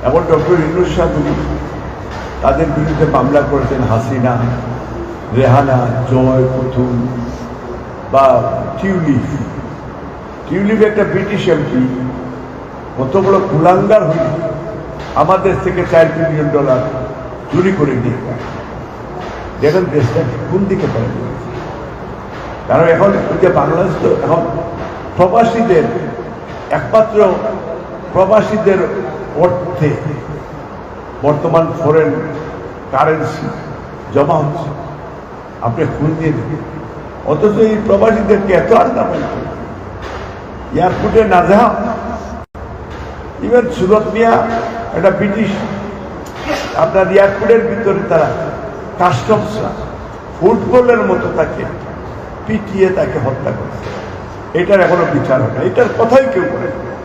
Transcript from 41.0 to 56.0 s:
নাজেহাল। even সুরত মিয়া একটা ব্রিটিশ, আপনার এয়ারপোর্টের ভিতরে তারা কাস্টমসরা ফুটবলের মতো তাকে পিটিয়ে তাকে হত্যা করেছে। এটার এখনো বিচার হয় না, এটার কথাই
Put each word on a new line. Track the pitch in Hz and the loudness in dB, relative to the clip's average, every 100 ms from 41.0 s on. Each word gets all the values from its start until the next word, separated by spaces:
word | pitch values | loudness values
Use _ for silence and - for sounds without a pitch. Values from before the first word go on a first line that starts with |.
| 185 214 | 2 4
নাজেহাল। | 214 185 170 202 233 - - - - - - - - - - - - - - - - - 208 | 6 4 6 6 6 2 -4 -4 -6 -8 -10 -12 -12 -14 -12 -12 -12 -12 -12 -12 -14 -8 2
even | 240 233 | 2 2
সুরত | - 185 214 - | 0 2 2 2
মিয়া | 220 233 - 226 233 - - - 160 | 2 4 4 2 -2 -4 -6 -6 2
একটা | 190 | 2
ব্রিটিশ, | - 202 208 202 202 - - - - - - - - - 285 - 165 | 4 0 0 0 -2 -4 -6 -8 -10 -10 -12 -12 -10 -6 -4 -4 0
আপনার | 165 190 180 | 2 2 4
এয়ারপোর্টের | 196 196 - 214 226 | 6 4 4 4 4
ভিতরে | - 202 202 196 - | 4 0 0 0 2
তারা | 165 139 - - - - - - - | 2 2 -2 -6 -8 -10 -12 -12 0
কাস্টমসরা | 180 - - 208 208 220 - - - - - - - - | 0 0 0 0 0 -4 -6 -6 -10 -10 -12 -14 -14 0
ফুটবলের | 175 233 - 247 247 220 | 2 2 4 4 6 4
মতো | 202 - 175 160 | 2 0 0 -2
তাকে | 151 - 135 - - - - - - - - | -2 -2 -8 -8 -12 -12 -12 -12 -12 -12 -4
পিটিয়ে | 214 - 190 190 | -4 -4 2 2
তাকে | 175 147 151 | 2 0 0
হত্যা | 135 127 - | -2 -2 -4
করেছে। | - - - - - - - - - - 160 | -4 -6 -8 -10 -10 -10 -12 -12 -14 -6 -2
এটার | 180 196 | 4 4
এখনো | 170 175 165 | 6 4 2
বিচার | - 117 - | 0 2 2
হয় | - | 2
না, | - | 0
এটার | 185 214 233 | 0 2 2
কথাই | - | 2